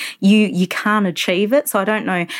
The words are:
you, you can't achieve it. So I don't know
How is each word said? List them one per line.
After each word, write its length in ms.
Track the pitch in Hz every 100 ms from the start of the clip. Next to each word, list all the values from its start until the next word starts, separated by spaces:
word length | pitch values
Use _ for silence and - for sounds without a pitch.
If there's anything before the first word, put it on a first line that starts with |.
| - -
you, 160 | 196 214 208
you 180 | 175 185
can't 400 | - 214 214 190
achieve 460 | 156 - 180 208
it. 160 | 277 285
So 100 | 202
I 60 |
don't 220 | 196 214 190
know 200 | 180 175